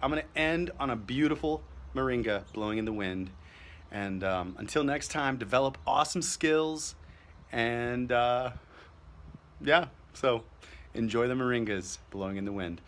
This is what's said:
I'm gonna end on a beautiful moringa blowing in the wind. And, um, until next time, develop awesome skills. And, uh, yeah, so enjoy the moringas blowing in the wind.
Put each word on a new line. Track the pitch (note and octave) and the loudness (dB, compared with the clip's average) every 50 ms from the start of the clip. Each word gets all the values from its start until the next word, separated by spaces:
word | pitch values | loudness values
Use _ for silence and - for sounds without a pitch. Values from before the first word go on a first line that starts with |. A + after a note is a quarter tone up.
I'm | C3+ C#3 | 0 0
gonna | D3+ D#3 D3+ - - | 0 0 -2 -4 -2
end | D3+ D#3 D#3+ E3 E3+ F3 E3+ - - | 0 2 2 2 0 0 -2 -4 -4
on | C#3 C3 | -2 -2
a | A#2+ | -2
beautiful | A2+ G#2 F#2+ B2 C#3 D3+ D3+ D3+ - - D3+ D#3 D#3 - - - - - - - | -4 -4 -4 0 2 4 4 2 2 0 -2 -2 -2 -4 -12 -16 -16 -16 -8 -2
moringa | C3+ C3 C3 B2 A#2+ A2+ A2 G#2 G2 - - - | 0 0 2 2 2 2 0 0 -2 -2 -6 -6
blowing | G#2+ G#2+ G#2+ G#2+ A2 | -4 -2 0 0 0
in | G#2+ | 0
the | A2+ G#2+ | -2 -2
wind. | G#2 G2+ F#2 F#2 F#2 F#2 F#2+ - - - - - - - - - - - - | -2 -2 -2 -2 -4 -6 -6 -8 -16 -20 -20 -20 -20 -20 -20 -20 -20 -18 -10
And, | - G#2 G2+ G2 G2 F#2 F#2+ | -6 -6 -4 -4 -4 -2 0
um, | F#2+ F#2 F2+ F2+ F2+ F2 - | 0 0 0 -2 -4 -6 -8
until | A2 - - D#3 C#3+ | -8 0 0 2 2
next | C#3 C#3+ C#3+ - - | 2 0 -2 -4 -4
time, | - D3+ C#3+ C3+ C3 B2+ | -4 0 0 0 0 -2
develop | A#2 G2 B2+ B2+ C3+ C3+ C3 - - - | -2 2 4 4 4 4 0 -2 -2 2
awesome | B2+ C#3+ D3+ - - F3+ | 4 4 4 2 0 -2
skills. | D#3 - - - - D#3 D#3 D#3 D#3 D#3 D#3 D3+ - - - - - - - - - - - - - - | -2 -2 -2 2 2 4 4 4 4 2 -2 -6 -8 -10 -12 -14 -20 -20 -20 -20 -20 -20 -20 -20 -16 -8
And, | - A#2+ A#2 A#2 A#2+ A#2+ A#2+ A#2+ B2 B2 B2 B2 | -2 0 0 0 0 0 -2 -2 -2 -2 -2 2
uh, | B2 A#2+ A#2+ B2 B2 B2 B2+ B2 A#2+ - - - - - - - - - - - - - - - - - - - - - | 4 4 4 4 4 2 0 -2 -6 -10 -16 -18 -20 -20 -20 -20 -20 -20 -20 -20 -20 -20 -20 -18 -18 -18 -20 -20 -16 -6
yeah, | D3 C#3 D3+ F3 E3+ - - - - - - | 2 6 6 6 6 2 -8 -20 -20 -20 -10
so | - - C3 A#2+ A2+ - - - - - - - - - - - | 0 2 4 4 4 0 -6 -20 -20 -20 -20 -20 -20 -20 -10 -4
enjoy | A#2+ A2+ A2 A2 A#2 A#2+ B2 | -2 -2 0 2 2 2 2
the | B2+ | 2
moringas | C3 B2+ B2 B2 A#2+ A2+ G#2+ G#2 F#2+ F2 - - - - - | 0 2 2 2 2 0 0 -2 -4 -4 -6 -10 -14 -14 -12
blowing | - G2 F#2+ F#2+ G2 G2 | -8 -6 -4 -4 -4 -4
in | G2 | -4
the | G2+ | -4
wind. | G2+ G2+ F#2 E2+ E2+ E2 - | -4 -4 -4 -6 -6 -8 -12